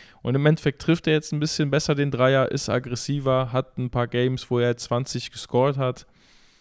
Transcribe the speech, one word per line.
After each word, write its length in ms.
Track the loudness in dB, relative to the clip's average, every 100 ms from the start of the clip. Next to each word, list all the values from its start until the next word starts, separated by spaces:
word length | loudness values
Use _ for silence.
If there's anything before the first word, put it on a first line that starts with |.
| -20 -8
Und 140 | -2
im 100 | 2
Endeffekt 380 | 4 4 0 -2
trifft 240 | 2 2 2
er 80 |
jetzt 180 | 0 0
ein 80 | -4
bisschen 300 | -2 0 0
besser 240 | 2 2
den 160 | 0 0
Dreier, 400 | 2 4 4 2
ist 180 | -2 -2
aggressiver, 800 | -2 -2 -6 -4 -2 0 0 0
hat 260 | -2 -4 -6
ein 100 | -4
paar 180 | -2 -2
Games, 420 | 0 0 0 -2
wo 80 | 0
er 180 | 0 0
zwanzig 540 | -2 -4 -2 -6 -8
gescored 480 | -12 -2 2 2 0
hat, 280 | -2 -4 -12 _ _ _ _ _